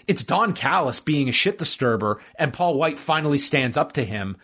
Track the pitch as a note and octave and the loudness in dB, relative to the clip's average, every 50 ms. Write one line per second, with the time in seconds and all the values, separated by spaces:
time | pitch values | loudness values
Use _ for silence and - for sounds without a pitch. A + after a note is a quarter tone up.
0 | - - F#3 - - - F3 G3 A3+ G3+ - - - C3+ F3 F#3+ D#3 B2+ A2 - | -2 -2 -2 -2 0 0 0 2 2 0 0 0 0 0 2 2 2 0 -2 -4
1 | - D#3+ D3+ C#3+ C3+ B2+ A#2 - - F#3+ G3+ - D#3 - - - C3+ A#2+ A2+ G2 | -2 -2 0 0 2 0 0 0 0 0 0 -2 -2 -2 -2 0 0 0 2 2
2 | G#2+ G#2 G#2+ - - - - - D#3+ B2 A#2+ - F3 F3 D3+ C3+ E3 D#3+ C#3+ C3+ | 0 0 -2 -4 -6 -12 -4 -2 -2 -2 0 0 0 0 2 2 2 0 0 -2
3 | - - D#3+ D#3 D3+ D3+ C#3+ C#3 - - - C#3 C3 B2 A#2 D3 D3+ - - C#3+ | -2 0 0 2 2 2 2 2 2 2 0 0 0 0 0 0 0 0 -2 -4
4 | B2 F#2 G#2+ G#2 G2 G2 G2 - | -4 -4 -4 -6 -6 -8 -8 -10